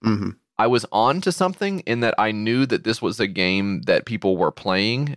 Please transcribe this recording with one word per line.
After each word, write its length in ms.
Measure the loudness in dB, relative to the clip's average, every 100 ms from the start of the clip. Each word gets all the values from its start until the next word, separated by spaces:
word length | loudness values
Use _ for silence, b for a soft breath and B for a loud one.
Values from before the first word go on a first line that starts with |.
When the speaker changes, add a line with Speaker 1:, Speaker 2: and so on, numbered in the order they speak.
| 0
Speaker 1:
Mm-hmm. 260 | 0 -2 -8 _ 0
Speaker 2:
I 100 | 2
was 180 | 2 2
on 300 | 2 2 2
to 100 | 0
something 480 | 0 -2 -2 -4 -4
in 200 | -4 0
that 140 | 0 2
I 140 | 0
knew 320 | 0 0 2 2
that 180 | 0
this 180 | -2 -2
was 160 | -2 -2
a 60 | -2
game 540 | 0 0 0 -2 -2
that 220 | 2 0 0
people 300 | -4 0 0
were 160 | 0
playing 640 | -2 -2 0 0 0 -4